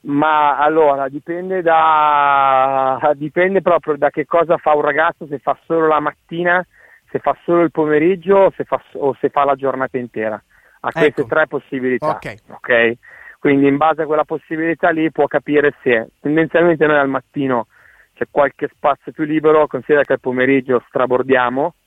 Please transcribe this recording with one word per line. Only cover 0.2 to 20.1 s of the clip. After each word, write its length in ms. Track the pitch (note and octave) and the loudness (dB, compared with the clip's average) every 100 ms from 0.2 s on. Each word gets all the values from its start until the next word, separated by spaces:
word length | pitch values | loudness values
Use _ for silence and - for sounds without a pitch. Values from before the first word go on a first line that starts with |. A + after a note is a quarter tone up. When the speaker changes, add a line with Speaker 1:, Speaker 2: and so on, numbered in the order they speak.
| D#3 D#3 D3 C3+ | 2 2 0 2
Speaker 1:
allora, 540 | D3+ D#3+ D3+ C#3 C3+ | 0 4 2 2 -4
dipende 500 | C#3+ - E3+ F#3 F#3+ | -8 -10 -10 -6 -2
da, 1500 | E3 D#3+ D#3+ D#3 D3+ D3 C#3+ C#3 C3+ C3 C3+ C3+ C3 B2+ D3+ C#3+ | 0 2 2 2 2 2 2 2 2 2 2 0 0 0 -2 -2
dipende 440 | D3 F3 F#3 F#3+ | -4 -2 0 0
proprio 340 | F3 E3 D#3 D3 | 2 0 0 -2
da 140 | C#3+ | -2
che 140 | D#3+ D3 | -2 -2
cosa 300 | E3+ D#3+ E3+ | 0 2 0
fa 180 | - | 2
un 80 | D3+ | 0
ragazzo, 440 | D3 D3 E3 - D3+ | 0 0 -2 -4 -12
se 120 | C#3 | -8
fa 200 | - C3 _ | -6 -6 _
solo 200 | E3 D#3+ | 0 2
la 140 | D3+ | 0
mattina, 640 | D3 - _ E3 F3 F3+ F3+ _ _ _ _ | -2 -8 _ -4 0 0 -2 _ _ _ _
se 80 | C3 | -6
fa 180 | - C3+ | -4 -4
solo 180 | - F3 | 0 0
il 80 | E3 | 0
pomeriggio, 800 | D#3+ D3+ D3+ E3 F#3+ E3+ G3 F#3+ - | 0 0 2 2 0 2 4 4 0
se 80 | |
fa 160 | C#3 C3 _ | -6 -6 _
s-, 40 | |
o 200 | - C#3 A#2+ | -4 -4 -2
se 80 | C#3 | -2
fa 160 | - | 0
la 100 | C#3 C3+ | 0 0
giornata 420 | C3+ B2+ C3 C3 | -4 -4 -6 -6
intera. 440 | A#2+ A#2 A2 G#2+ _ _ _ _ | -8 -6 -6 -8 _ _ _ _
Ha 80 | B2 | -8
queste 280 | D#3 D3+ B2+ | 0 0 0
Speaker 2:
Ecco. 60 | B2 | -4
Speaker 1:
tre 200 | D3+ D#3 | -2 -2
possibilità, 640 | D3 _ C3+ B2+ B2 D3+ | -6 _ -6 -4 -2 -4
Speaker 2:
Ok. 260 | - C#3 G2+ _ | -6 -10 -16 _
Speaker 1:
ok? 440 | - - A#2 A#2 A#2+ - - - - | -20 -2 0 0 -2 -14 -20 -20 -4
Quindi 280 | D3 C#3 C#3 | 0 2 2
in 100 | C#3 | 2
base 260 | D#3 D#3 | 0 0
a 40 | D3+ | -2
quella 180 | D3+ | -2
possibilità 680 | D3 D#3+ _ D#3+ E3 D#3 F3+ | -4 -6 _ -6 -4 -2 -2
lì 200 | E3 D#3+ | 0 -2
può 140 | - C#3+ | 0 -2
capire 480 | D3 - D3 C#3+ - | -2 0 2 2 0
se, 260 | C3+ A2+ - _ | 0 0 -2 _
tendenzialmente 680 | C#3+ D#3 D#3+ E3+ F3 D#3 D3+ | -2 0 0 2 2 2 2
noi 100 | D3 | 2
al 100 | C#3 | 0
mattino 580 | C3+ - D3 C3+ B2 A2 _ _ _ _ | -4 -8 -6 -2 -2 -4 _ _ _ _
c'è 100 | _ B2 | _ -6
qualche 380 | - C#3 - D3 | 0 0 -2 -10
spazio 380 | _ D3 C#3 - | _ -2 -2 -8
più 120 | C3+ | -8
libero, 420 | D#3 D#3 D3+ D#3 D3 | -4 0 2 2 0
considera 360 | C3 - D3 | -4 0 0
che 100 | C3 | 2